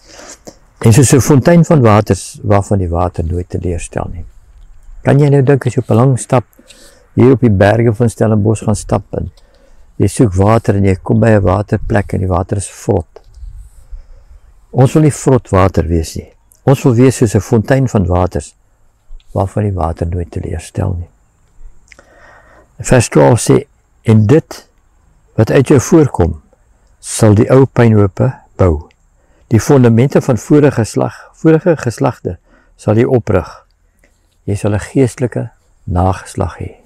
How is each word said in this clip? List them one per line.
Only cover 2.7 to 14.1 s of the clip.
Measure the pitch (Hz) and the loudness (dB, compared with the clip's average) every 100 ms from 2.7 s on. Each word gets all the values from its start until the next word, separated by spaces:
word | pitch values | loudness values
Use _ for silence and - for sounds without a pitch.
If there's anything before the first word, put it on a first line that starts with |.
| 101 | -4
die | 92 | -4
water | 85 87 - 82 | -2 -4 -4 -6
nooit | 87 87 | -6 -8
teleurstel | 95 90 82 - - - | -8 -6 -8 -8 -10 -10
nie. | 87 - - _ - - - - - | -12 -16 -18 _ -20 -20 -20 -20 -8
Kan | 131 131 | 0 2
jy | 147 | 2
nou | 143 | 2
dink | 131 139 127 | 2 0 0
as | |
jy | 123 | -6
op | - | -2
'n | 107 | 0
lang | 131 123 | 2 0
stap | - 131 - _ _ _ - _ _ | -2 -4 -4 _ _ _ -20 _ _
hier | - 120 | 2 4
op | 127 | 4
die | 123 | 2
berge | 98 101 113 117 | 2 2 2 0
van | 107 120 | 0 -2
Stellenbosch | - 113 110 104 107 | -2 -2 0 0 -2
gaan | - 104 | -4 -6
stap | - 117 - | -4 -6 -6
en | - 82 - _ _ _ - - - | -10 -10 -14 _ _ _ -20 -18 -4
jy | 101 | -4
soek | - 127 | 0 -2
water | 90 98 113 - 101 | 2 2 2 0 -2
en | |
jy | 98 92 | 0 -2
kom | - 117 | -2 0
by | 113 | 2
'n | 107 | 2
waterplek | 95 92 107 113 - 113 98 | 2 -2 -2 -4 -4 -4 -4
en | 95 | -6
die | 92 | -4
water | 87 95 104 | -4 -4 -8
is | - | -8
vrot? | - - 95 - - _ - - - - - - - - | -12 -4 -4 -4 -16 _ -20 -20 -18 -20 -20 -20 -20 -20